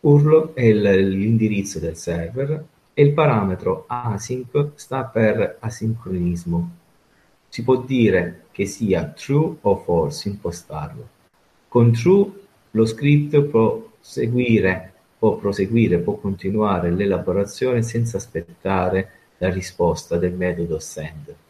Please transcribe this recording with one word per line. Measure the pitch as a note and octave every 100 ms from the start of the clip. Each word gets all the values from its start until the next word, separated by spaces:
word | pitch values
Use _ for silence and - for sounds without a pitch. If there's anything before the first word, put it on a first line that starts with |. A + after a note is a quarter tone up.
| D#3
url | C#3+ D3 D#3+ D#3
è | -
il, | A#2 G#2
l'indirizzo | G2+ F#2+ G2 F#2+ G#2 A2+ A2 G2+ G2 -
del | E2+ D#2+
server | - E2+ E2 A#2+ C#3 D3+ - _ _
e | -
il | C#3+
parametro | D3 D3+ A2+ G2 F#2 F2+ F#2 -
async | B2 A#2 G2 - B2+ A#2+ D3 D3 -
sta | - C3 A#2+
per | C3 A2 G#2+ G2+ -
asincronismo. | A2 - A2 A2+ - F#2 F2 F2 E2+ E2+ E2+ - _ _ _ _ _ _ _
Si | -
può | A#2 B2+
dire | B2 C3 A2 F#2 F2 - _
che | - G2
sia | - G#2+ F2+ D2
true | - - C#3 E3 E3
o | G#2 F#2+
false, | - E2+ D2+ D2 G2+
impostarlo. | G2+ F2 E2+ - D2+ D2+ - A#2 _ _ _ _ _ _
Con | B2 A#2+
true | A#2 E3+ G3 G3+ - - _ _
lo | G#2+ A2
script | - C#3+ D3 D3 D3
può | C#3+ A2+ A2 - - _
seguire, | - - A#2 B2 B2 A2 F#2 F2+ - _ _ _
può | A2 -
proseguire, | G2+ G2 G2 A#2 G#2 F2
può | E2+ G2+
continuare | G2+ G2 F#2+ G#2+ G#2+ F#2 F2
l'elaborazione | F2 G2+ F2+ - F#2 G2+ - B2+ B2
senza | A#2 A#2 A#2 F#2+
aspettare | - E2 - - F#2+ F#2+ F#2 F#2+ G2 _ _ _
la | F2+
risposta | F#2 F#2 - F2 E2 - F2
del | F2+
metodo | F2+ F2+ E2+ E2+ D#2
send. | - - D#2 D#2 D2 E2